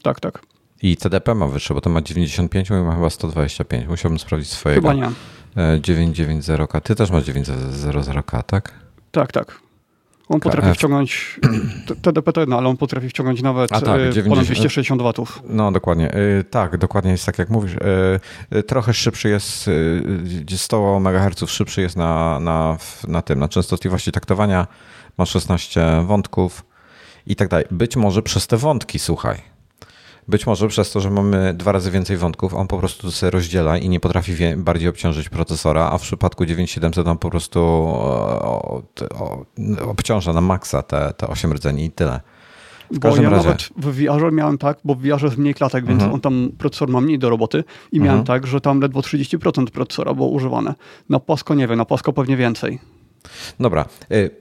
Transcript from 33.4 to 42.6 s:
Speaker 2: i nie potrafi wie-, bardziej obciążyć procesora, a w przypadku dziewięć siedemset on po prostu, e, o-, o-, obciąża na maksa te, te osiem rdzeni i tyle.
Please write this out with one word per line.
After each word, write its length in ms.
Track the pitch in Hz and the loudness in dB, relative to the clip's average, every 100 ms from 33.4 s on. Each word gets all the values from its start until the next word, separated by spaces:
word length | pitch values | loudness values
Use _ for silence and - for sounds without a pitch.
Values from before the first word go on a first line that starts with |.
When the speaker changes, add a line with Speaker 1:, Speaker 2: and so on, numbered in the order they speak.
| 85 90 80 85 | 0 0 2 2
Speaker 2:
i 100 | 92 | 0
nie 120 | 87 | 0
potrafi 340 | 87 90 87 | 0 -2 -2
wie-, 220 | 85 85 80 | 0 0 0
bardziej 320 | 87 85 87 | 0 0 0
obciążyć 400 | 87 87 76 78 | 0 -2 -2 -4
procesora, 600 | 82 82 80 80 78 82 | -4 -2 -2 0 2 2
a 80 | 82 | 0
w 40 | |
przypadku 440 | - - 92 - 85 | -4 -2 -2 0 -2
dziewięć 240 | 85 87 | 0 -2
siedemset 360 | - 82 87 82 | 0 -2 0 0
on 100 | 82 | 0
po 120 | 107 | -2
prostu, 280 | 87 - 87 | -4 -2 0
e, 40 | |
o-, 1200 | 85 82 80 73 65 60 52 57 - 55 - - - - - | 2 2 2 0 0 -2 -2 -2 -2 -4 -4 -10 -10 -12 -10
o-, 300 | - - - - - 104 104 - | -8 -8 -10 -14 -8 -4 -4 -4
obciąża 440 | 101 - 107 85 | -4 0 0 0
na 80 | 82 | 2
maksa 420 | 90 92 - 71 | 2 0 -2 -4
te, 300 | - 73 73 - | -2 -2 -2 -4
te 120 | - | -6
osiem 240 | - 82 | -4 -2
rdzeni 320 | 71 71 71 | -2 -2 -2
i 60 | 80 | -4
tyle. 300 | - 80 64 - _ - - | -2 -2 -2 -10 _ -20 -20